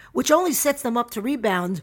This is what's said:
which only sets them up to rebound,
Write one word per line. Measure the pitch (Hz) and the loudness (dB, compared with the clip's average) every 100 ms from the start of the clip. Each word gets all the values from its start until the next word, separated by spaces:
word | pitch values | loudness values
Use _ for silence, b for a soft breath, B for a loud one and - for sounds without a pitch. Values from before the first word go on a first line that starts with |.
| B | B
which | - - | -4 2
only | 311 359 | 4 4
sets | 262 294 277 | 0 0 0
them | 254 233 | -2 -2
up | 240 | -2
to | 220 | -4
rebound, | 214 277 214 185 180 185 | -4 -2 0 0 -2 -6